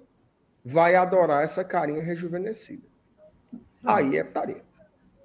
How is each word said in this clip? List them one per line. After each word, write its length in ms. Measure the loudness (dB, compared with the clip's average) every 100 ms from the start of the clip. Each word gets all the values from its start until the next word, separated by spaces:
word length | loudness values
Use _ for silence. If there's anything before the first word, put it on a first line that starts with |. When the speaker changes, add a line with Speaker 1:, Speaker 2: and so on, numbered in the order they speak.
| _ _ _ _ _ _
Speaker 1:
vai 300 | -2 2 4
adorar 480 | 4 4 4 4 2
essa 200 | 0 -4
carinha 380 | -4 -2 -2 -4
rejuvenescida." 840 | -6 -6 -6 -6 -6 -10 -14 -20 _ _ _ _ -20 _ _
Speaker 2:
Hum. 60 | -20 _ _
Speaker 1:
Aí 320 | 0 2 2 -2
é 60 |
putaria. 400 | -4 -6 -8 -10 -16 _ _ _ _ _